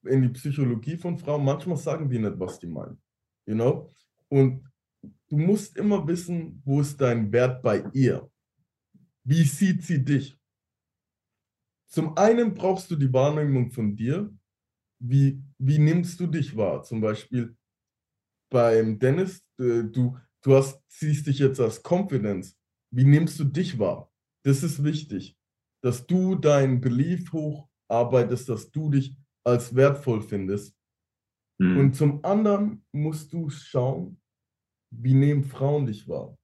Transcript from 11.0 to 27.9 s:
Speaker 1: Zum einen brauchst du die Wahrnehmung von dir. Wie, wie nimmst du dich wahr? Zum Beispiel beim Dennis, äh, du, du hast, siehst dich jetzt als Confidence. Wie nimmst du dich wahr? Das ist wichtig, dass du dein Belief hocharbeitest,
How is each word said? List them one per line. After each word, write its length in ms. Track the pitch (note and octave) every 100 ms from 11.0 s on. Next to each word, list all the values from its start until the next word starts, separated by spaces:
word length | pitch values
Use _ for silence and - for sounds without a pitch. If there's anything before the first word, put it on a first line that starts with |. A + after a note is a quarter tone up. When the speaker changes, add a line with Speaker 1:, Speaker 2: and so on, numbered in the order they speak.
| _ _ _ _ _ _ _ _ _
Speaker 1:
Zum 280 | - D#3 D#3
einen 380 | G#3 A#3 A3+
brauchst 360 | E3+ F#3 F3+ -
du 60 | D#3
die 160 | C3+
Wahrnehmung 580 | B2+ C#3+ D3+ D3 C3 A#2
von 260 | - G#2+ G2+
dir. 360 | A2+ E3 G#3 - _ _ _ _ _ _
Wie, 400 | B2 C3+ C#3 C3+ - _
wie 200 | C3 D3+
nimmst 420 | D3+ E3+ E3+ -
du 60 | F3
dich 300 | D#3 - G#2+
wahr? 260 | G2 D2
Zum 180 | - A2+
Beispiel 560 | G#2+ G#2+ - B2 A#2 _ _ _ _ _ _ _ _ _ _
beim 480 | B2 A#2 A2+ A2+ G#2
Dennis, 400 | C3 D#3+ F#3+ - _ -
äh, 260 | B2 A#2
du, 320 | A2 B2+ B2 - _ _
du 120 | C3+
hast, 280 | C3+ C#3 - _
siehst 380 | - D#3 D3 -
dich 120 | C3+
jetzt 220 | C#3 C3+
als 220 | A2+ -
Confidence. 720 | - F3+ G3+ B2 G#2 F#2 F2+ _ _ _ _
Wie 120 | B2
nimmst 340 | C3+ D3 E3+ -
du 60 |
dich 340 | D3 A#2+ - A#2+
wahr? 340 | F#2 D#2 - _ _ _
Das 180 | C#3 C3+
ist 200 | E3+ C3+
wichtig, 520 | D3 - - F#2+ F#2+ _ _ _ _ _
dass 240 | B2+ A2+ -
du 280 | F3+ F#3
dein 460 | F3+ D3+ C#3+ C3+ B2
Belief 520 | C3 A#2+ D#3+ F3+ -
hocharbeitest, 1160 | D#3+ D3+ - - _ _